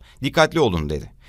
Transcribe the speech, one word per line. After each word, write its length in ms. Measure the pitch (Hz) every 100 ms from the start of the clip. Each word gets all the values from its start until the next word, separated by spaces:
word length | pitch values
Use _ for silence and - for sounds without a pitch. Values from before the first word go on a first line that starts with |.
| - -
Dikkatli 360 | 135 165 156 156
olun." 300 | 127 85 76
dedi. 220 | 73 - -